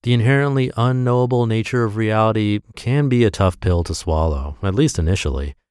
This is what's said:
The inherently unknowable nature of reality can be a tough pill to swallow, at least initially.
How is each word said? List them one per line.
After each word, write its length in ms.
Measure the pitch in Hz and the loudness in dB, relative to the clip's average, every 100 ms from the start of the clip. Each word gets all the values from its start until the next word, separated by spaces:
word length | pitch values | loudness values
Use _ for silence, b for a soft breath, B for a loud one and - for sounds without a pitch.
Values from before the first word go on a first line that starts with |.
The 120 | 120 | 0
inherently 580 | 123 113 139 143 135 127 - | 2 2 2 2 0 -2 0
unknowable 680 | 120 127 123 123 127 123 117 | 0 0 0 0 2 0 0
nature 380 | 110 110 127 | 0 -2 -2
of 120 | 117 104 | -2 -2
reality 640 | 110 107 110 110 104 104 - - | 0 2 2 2 0 -2 -6 -10
can 320 | - 139 143 | -2 0 2
be 160 | 123 | 4
a 60 | 113 | 2
tough 300 | - 95 - | 4 0 2
pill 240 | - 87 | 0 0
to 100 | 85 | -2
swallow, 640 | 80 - 78 80 73 69 73 | -6 -2 0 0 -2 -6 -6
at 120 | 101 | -4
least 240 | 95 156 - | 0 0 0
initially. 560 | 80 98 - 67 71 - _ | 0 0 -2 -4 -8 -12 _